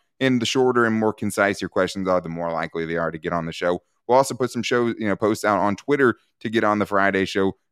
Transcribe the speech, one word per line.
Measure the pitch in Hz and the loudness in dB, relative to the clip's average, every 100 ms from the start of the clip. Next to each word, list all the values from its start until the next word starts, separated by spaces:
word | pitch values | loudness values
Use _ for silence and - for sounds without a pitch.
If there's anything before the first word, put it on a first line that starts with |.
| _ - | _ -2
in | 131 127 | 0 2
the | 113 | 0
shorter | 131 127 120 117 | 2 2 4 2
and | 110 | 2
more | 110 | 0
concise | - 104 107 101 98 | -2 -4 0 0 0
your | 92 | -4
questions | 98 92 98 92 | -2 -2 -2 0
are, | 90 | 0
the | 85 | -2
more | 82 85 | -6 -4
likely | 82 82 82 80 | -4 -4 -6 -4
they | 85 | -2
are | 82 | -4
to | 82 | -4
get | 85 | -6
on | 85 82 | -4 -6
the | |
show. | - 90 90 _ _ - | -4 -2 -2 _ _ 2
We'll | 127 | 2
also | 131 131 | 2 -2
put | 127 | -4
some | 123 | -4
show, | - 123 117 | -2 0 0
you | - 107 | -2 -4
know, | 95 | 0
posts | 107 110 | 0 0
out | 104 98 | 0 2
on | 101 98 | 0 -2
Twitter | - 143 127 - _ _ | -2 2 2 2 _ _
to | 117 | -2
get | 110 | 0
on | 107 104 | 2 2
the | 98 | 0
Friday | 101 98 98 95 | 2 2 2 0
show. | 101 95 - _ | 0 0 -2 _